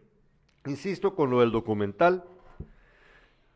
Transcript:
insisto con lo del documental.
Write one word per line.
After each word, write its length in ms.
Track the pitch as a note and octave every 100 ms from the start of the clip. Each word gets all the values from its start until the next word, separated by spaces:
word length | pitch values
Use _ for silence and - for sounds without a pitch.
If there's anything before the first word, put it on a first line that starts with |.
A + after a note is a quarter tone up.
| _ _ _ _ _ _ C3+
insisto 500 | C#3+ G3 F3 G3 F#3
con 140 | C#3
lo 100 | B2
del 100 | A#2
documental. 720 | A2+ A2 G#2 G2+ - E3+ F#3 - - - - - - _ _ _ - _ _ _